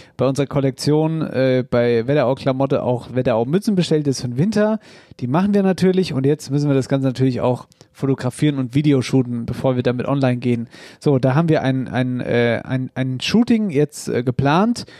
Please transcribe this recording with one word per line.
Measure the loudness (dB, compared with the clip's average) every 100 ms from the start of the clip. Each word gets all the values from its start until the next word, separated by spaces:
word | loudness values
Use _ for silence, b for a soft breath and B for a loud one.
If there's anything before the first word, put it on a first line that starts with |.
| B -4
bei | -2
unserer | 0 -2
Kollektion, | -2 -2 -2 0 2 0 -2
äh, | -4 0 0 0 0
bei | 0 2 2 0
Wetterau | 0 2 0
Klamotte | -2 -2 0 0
auch | 0 -2 -4
Wetterau | -2 0 0
Mützen | 0 0 0
bestellt. | 0 0 0 0
Das | -2
ist |
für | -4
den | -2
Winter. | 0 2 0 0 B B B -10
Die | -2
machen | 0 2
wir | 2
natürlich. | 2 2 2 2 0
Und | 0
jetzt | 0 0 -2
müssen | -2 2
wir |
das | 2 2
Ganze | 0 0
natürlich | 0 0 2
auch | 0 -2 -6 b b
fotografieren | -6 -2 -2 -4 0 0 0
und | -2
Videoshooten, | 0 2 2 2 0 0 -4
bevor | -6 -4 -2 0
wir |
damit | 0 -2 -2
online | 0 0 0
gehen. | 0 -2 -4 B B B
So, | 0 2
da | 2
haben | 2 2
wir | 2
ein, | 2 -2 -2
ein, | -2 -2 -2
äh, | -2 0 2 0
ein, | -4 -4 -4
ein | -4 -4 -4
Shooting | 0 2 2 2 0
jetzt, | 0 0 -2 -6
äh, | -2
geplant. | -2 0 2 2 2 0 -6 B